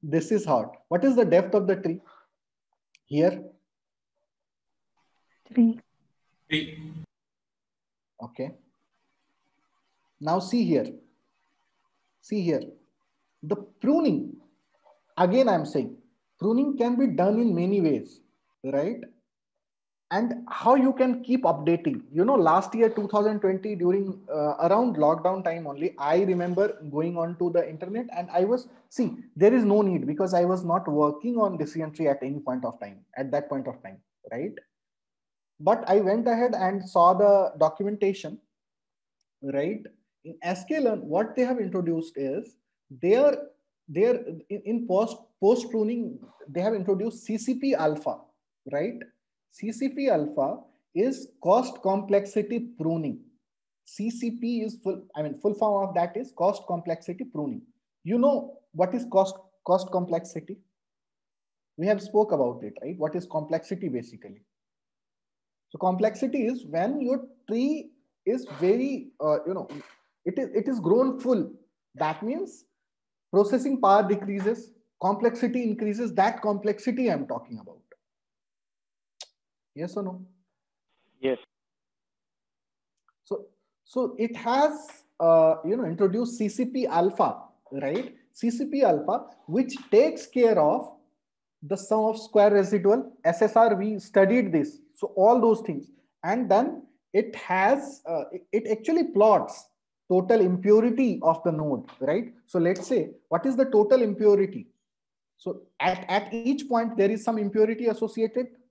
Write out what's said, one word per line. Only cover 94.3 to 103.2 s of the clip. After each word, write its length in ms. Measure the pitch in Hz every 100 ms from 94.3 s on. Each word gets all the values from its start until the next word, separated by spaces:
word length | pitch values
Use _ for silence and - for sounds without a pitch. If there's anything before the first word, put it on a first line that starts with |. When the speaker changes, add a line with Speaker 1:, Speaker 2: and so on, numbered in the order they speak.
| 240 202
Speaker 1:
this. 280 | 160 - - _
So 180 | - -
all 260 | - 202 247
those 200 | 226 220
things. 280 | - 139 - _ _ _
And 260 | 165 226 214
then 320 | 196 285 - - _ _
it 240 | 196 226 -
has, 640 | - 185 202 277 - - -
uh, 160 | 165 -
it, 100 | - -
it 140 | 214 208 214
actually 280 | - 330
plots 640 | - 202 214 196 - - - _ _ _ -
total 300 | 185 185 226
impurity 800 | 185 180 190 214 240 233 254 175
of 180 | 160 160
the 80 | 175
node, 360 | 156 151 123 - -
right? 340 | 135 180 - - _
So 120 | 180
let's 280 | 170 190 -
say, 240 | 240 156 -